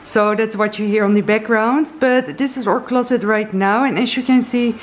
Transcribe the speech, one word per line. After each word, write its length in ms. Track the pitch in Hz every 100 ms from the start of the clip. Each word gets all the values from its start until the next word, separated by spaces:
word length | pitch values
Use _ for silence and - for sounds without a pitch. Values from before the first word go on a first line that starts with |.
So 320 | - - 208
that's 220 | 208 220 214
what 220 | 208 208
you 80 | 208
hear 180 | 208
on 100 | 202
the 60 | 208
background. 720 | 202 214 220 226 220 262 311 -
But 380 | 262 254 247 143
this 180 | 269 262
is 100 | 214
our 140 | 208
closet 420 | 240 254 247 254
right 300 | 202 214 214
now. 320 | 190 196 208
And 140 | 269 -
as 180 | 247 -
you 60 |
can 180 | 247 254
see 340 | 240 247 240 226